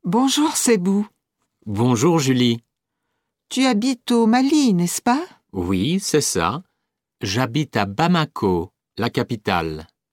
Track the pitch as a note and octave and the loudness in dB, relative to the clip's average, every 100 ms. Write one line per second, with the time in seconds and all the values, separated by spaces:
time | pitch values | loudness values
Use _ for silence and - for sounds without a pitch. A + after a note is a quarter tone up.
0 | F#3 G#3+ C4+ C4+ D#4 - - A3 F3+ G3 | -2 0 2 2 0 0 2 2 2 -2
1 | G#3 _ _ _ _ _ - G2+ B2 A#2+ | -4 _ _ _ _ _ -8 0 2 2
2 | D3+ E3 C3+ B2+ B2 A2+ - _ _ _ | 2 2 2 2 2 0 -6 _ _ _
3 | _ _ _ _ _ - C4 A3 B3+ B3 | _ _ _ _ _ 0 0 2 0 -4
4 | - A#3+ A3+ B3 C4+ D4+ C4 F3+ F3 - | -2 0 2 2 2 2 2 2 0 -2
5 | - C4+ F4+ - _ F#2+ F2 F#2+ A#2 F#3+ | -2 -2 -2 -14 _ -6 -2 0 0 -2
6 | - D3+ C#3+ - E2+ C#3 - _ _ _ | 0 0 0 0 -2 -4 -10 _ _ _
7 | _ _ G#2+ G#2 B2+ C3 D#3 - G2+ G2 | _ _ -6 -4 -2 -4 -4 -2 -2 0
8 | E3+ F3 D3+ - G2+ F2+ E2 _ _ - | 0 0 -2 -2 -2 0 -4 _ _ -8
9 | A2+ - A#2 A2+ - F2+ E2 D#2 D#2 _ | -6 -4 -4 -6 -2 -2 -2 -8 -14 _
10 | _ | _